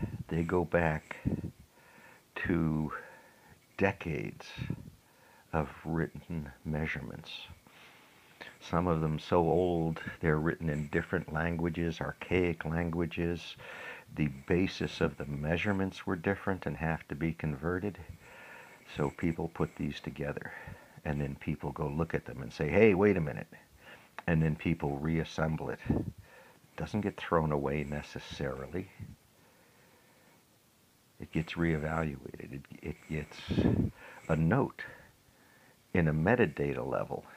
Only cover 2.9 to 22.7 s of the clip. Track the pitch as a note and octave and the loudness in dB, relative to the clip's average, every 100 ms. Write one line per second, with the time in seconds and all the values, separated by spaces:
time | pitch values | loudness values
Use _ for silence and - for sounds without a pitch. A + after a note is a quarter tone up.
2.9 | - - - - - - - _ - G2 | -4 -12 -20 -20 -20 -20 -20 _ 0 2
3.9 | - E2 D2 G#1 - - - - - - | 2 -4 -4 -4 -8 -14 -8 -6 -6 -10
4.9 | - _ - - - - E2 D2 - E2+ | -20 _ -20 -20 -20 -4 -2 -2 -6 -4
5.9 | D#2+ D#2+ D2+ - E2 D2 - E2 D2+ D#2+ | -2 -2 -4 -8 -8 -8 -10 -4 -2 -2
6.9 | D2+ B1 - - - - - - - - | -4 -8 -12 -12 -14 -14 -18 -20 -20 -20
7.9 | - - - - - - - - E2 F2+ | -20 -20 -20 -20 -18 -18 -16 -2 0 4
8.9 | D#2+ D#2+ D2+ - F2+ E2 D#2+ F2+ E2+ E2 | 2 2 -2 4 4 6 6 4 2 0
9.9 | D#2+ - - E2+ D2+ D#2+ - D#2+ D2 D2 | -2 -6 -2 2 4 2 0 -2 -2 0
10.9 | E2+ E2 F2 - D#2 E2+ E2+ E2+ E2 E2+ | -2 0 -2 -2 0 0 0 0 0 -2
11.9 | D#2+ E2+ - - F2+ F2+ E2 D#2+ E2 F2 | -2 -6 -6 0 2 4 0 -2 0 0
12.9 | E2+ E2 E2+ E2+ E2+ - - - - - | 0 -2 0 -2 -2 -6 -14 -14 -12 -12
13.9 | - - - D2+ C2+ - F2 F#2 - E2+ | -12 -10 0 0 0 2 2 2 0 -4
14.9 | - D#2+ - D2 C#2+ D2 E2+ G#2 G2 F#2+ | 2 0 2 -6 -4 0 2 2 2 0
15.9 | - - F#2+ G2 G2 - F#2 - D2 D#2+ | -2 -2 0 0 0 0 -2 -2 -2 0
16.9 | D#2+ - C#2+ D#2+ E2 D#2 C#2 D#2 F#2 G2+ | -2 -4 -2 -2 0 -2 -2 -2 -2 -2
17.9 | E2+ E2 - - - - - - - - | -6 -12 -16 -20 -20 -18 -18 -20 -20 -10
18.9 | - C#2+ - E2+ E2 E2 - D#2+ - D2 | -2 -2 0 -2 0 -4 -2 -4 -2 -4
19.9 | C#2+ - C#2 C#2+ C#2+ - - - - - | -4 -8 -6 -6 -6 -8 -12 -12 -14 -18
20.9 | - E2 C#2+ C#2 C#2 - D2+ D2+ C#2 D2 | -8 -4 -2 -2 -4 -4 -4 -4 -4 -2
21.9 | D2 D#2+ C#2+ - A#1+ A#1+ - D#2 | 0 0 -2 -4 -8 -8 -4 2